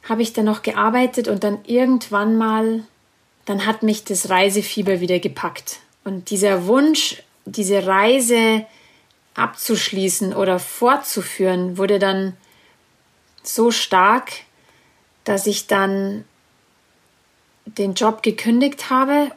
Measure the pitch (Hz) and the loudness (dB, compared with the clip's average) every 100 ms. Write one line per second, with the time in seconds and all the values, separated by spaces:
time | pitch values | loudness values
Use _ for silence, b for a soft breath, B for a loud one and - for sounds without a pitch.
0 | - 220 226 - 214 214 - - 214 247 | -4 -2 -2 0 0 0 -4 0 0 2
1 | 254 254 220 202 208 202 - 240 254 254 | 0 0 -2 -2 -2 -4 -2 0 2 2
2 | - 202 208 226 220 220 220 226 214 _ | 0 -2 2 2 2 0 0 -2 -8 _
3 | _ _ _ _ - 202 202 220 220 214 | _ _ _ _ -6 -4 -2 0 0 0
4 | - 190 - 185 196 196 196 - 190 185 | -2 -4 0 2 4 2 -2 -4 -2 0
5 | 175 180 - - 175 - - - _ _ | 0 0 -2 -6 -8 -8 -14 -16 _ _
6 | 208 190 175 202 202 190 175 254 294 311 | -10 -10 -6 0 2 2 2 4 4 2
7 | - - - _ - 202 190 202 185 190 | -2 -6 -18 _ -12 -6 0 0 2 4
8 | 214 262 233 233 226 220 220 b b b | 4 4 4 4 4 2 -2 b b b
9 | b _ _ - - - - 220 - 190 | b _ _ -6 -6 -4 -4 -2 -2 -2
10 | 190 180 190 - 196 180 - - 240 285 | -2 -2 -2 0 0 0 -4 0 2 2
11 | - - 180 - 190 185 180 180 196 202 | 0 -8 -8 -2 0 0 -2 -4 0 2
12 | 196 190 190 185 b b b b b _ | 2 0 -4 -8 b b b b b _
13 | _ _ _ _ - - 233 226 - 190 | _ _ _ _ -10 0 2 2 0 2
14 | 190 240 - - - b b b b b | 4 2 -2 -16 -18 b b b b b
15 | b _ - 202 214 196 - 202 196 196 | b _ -4 -2 -2 -4 -2 0 0 -2
16 | 196 202 220 _ _ _ _ _ _ _ | -4 -8 -12 _ _ _ _ _ _ _
17 | _ _ _ _ _ _ - - 196 190 | _ _ _ _ _ _ -18 -4 -4 0
18 | 214 220 226 220 220 233 277 285 - 254 | 0 0 -4 -2 0 2 2 -2 -2 0
19 | 269 285 294 | 2 2 0